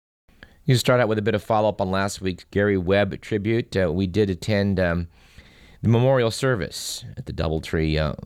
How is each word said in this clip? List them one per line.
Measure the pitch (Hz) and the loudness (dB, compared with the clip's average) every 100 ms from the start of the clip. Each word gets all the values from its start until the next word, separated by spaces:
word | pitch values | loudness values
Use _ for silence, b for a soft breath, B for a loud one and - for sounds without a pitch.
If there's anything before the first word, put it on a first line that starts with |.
| _ _ _ B B B | _ _ _ B B B
You | - 123 | 2 2
start | - 123 | 4 4
out | 110 | 4
with | 107 | 2
a | |
bit | 107 | 0
of | 104 | -2
follow-up | - 110 107 - | 0 2 2 0
on | 95 | -2
last | 95 98 - | 0 -2 -4
week's | 95 87 - | -6 -6 -4
Gary | 101 104 98 | 0 2 2
Webb | 87 98 101 69 | 2 2 2 -2
tribute. | - 110 101 117 - | -6 -4 0 -2 -2
Uh, | 98 90 | -2 0
we | 85 95 | 0 0
did | 95 101 | 0 0
attend, | 90 - 104 101 95 | -2 -2 0 0 0
um, | 90 85 85 B B B B B B B | 0 -2 -6 B B B B B B B
the | 104 | 2
memorial | 117 127 135 113 | 4 4 2 0
service | - 135 117 80 - - - 113 - | 0 0 0 -4 -8 -12 -12 -14 -14
at | |
the | - | -12
Doubletree, | - 82 78 - 82 80 78 | -4 -2 -2 -2 -2 0 0
uh, | 76 - | -2 -4